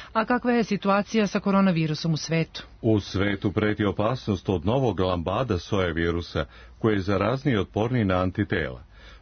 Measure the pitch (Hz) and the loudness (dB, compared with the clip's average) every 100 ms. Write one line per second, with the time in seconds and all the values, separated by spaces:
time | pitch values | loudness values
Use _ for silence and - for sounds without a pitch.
0 | - 220 220 247 247 240 214 202 202 202 | -6 -4 0 0 2 0 0 0 2 0
1 | 196 226 202 202 202 196 196 165 156 151 | 2 0 0 0 2 4 4 2 0 -2
2 | 165 151 - 165 160 - - - 113 107 | -2 -2 0 -2 -2 -6 -18 -2 2 2
3 | - 92 101 98 107 104 107 107 104 92 | 2 -2 0 0 -2 0 0 2 0 2
4 | 104 127 - 92 - 92 87 135 127 92 | 0 0 -2 -2 0 0 0 0 0 0
5 | 92 90 82 107 127 87 - 101 90 80 | 0 0 -2 -2 -2 -2 -2 -2 0 0
6 | 85 85 82 82 - - - - 113 101 | 0 -2 -4 -6 -6 -10 -20 -2 0 0
7 | 92 95 101 131 147 107 90 101 117 123 | 0 0 0 0 0 0 0 -2 0 0
8 | 98 92 92 98 98 95 69 62 - - | 2 2 0 -2 -2 -2 -4 -8 -18 -20
9 | - - | -20 -20